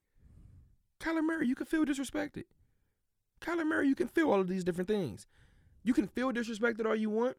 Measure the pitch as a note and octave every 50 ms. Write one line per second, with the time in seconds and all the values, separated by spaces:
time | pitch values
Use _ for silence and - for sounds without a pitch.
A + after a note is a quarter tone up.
0 | _ _ _ _ - - - - - - - - - - _ _ _ _ _ -
1 | - D#4 E4 D#4+ D#4 D#4+ E4 D#4+ - A#3+ C4+ - - - - D#4+ D4+ C4 D4 C4+
2 | C4+ - - D4+ D4 C#4+ - - - - _ _ _ _ _ _ _ _ _ _
3 | _ _ _ _ _ _ _ _ - D#4+ E4+ E4+ D#4+ D#4 D#4+ D#4+ D4 C#4 C4+ -
4 | B3 A#3 - E4 D#4+ C#4 G#3 G3 F#3+ F3+ F#3+ F#3+ F3+ F3 F3 F3 F3+ - G#3+ G#3
5 | F3+ B2 F2+ - - - _ - - - _ _ - - - - - G3+ - -
6 | G#3+ F3 - A#3+ B3 C4 A3+ A#3+ A#3 A3+ A#3 G3+ A#3 A#3 A3+ G#3 A3+ A3 A3 A3
7 | G#3+ G#3+ G#3 A3 A#3+ F3 -